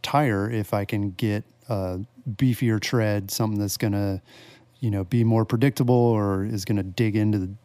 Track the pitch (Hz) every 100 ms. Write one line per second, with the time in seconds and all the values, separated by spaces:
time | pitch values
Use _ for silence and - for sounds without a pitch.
0 | - 143 143 101 104 117 101 104 98 107
1 | 101 92 110 104 - _ - 104 95 90
2 | 107 - - 101 131 117 120 107 - 123
3 | 107 104 98 - 110 104 101 - 107 101
4 | 101 95 _ - - - _ _ 120 101
5 | 92 120 113 113 113 120 139 - 123 123
6 | 120 110 104 95 104 110 92 104 95 92
7 | 113 107 107 104 92 101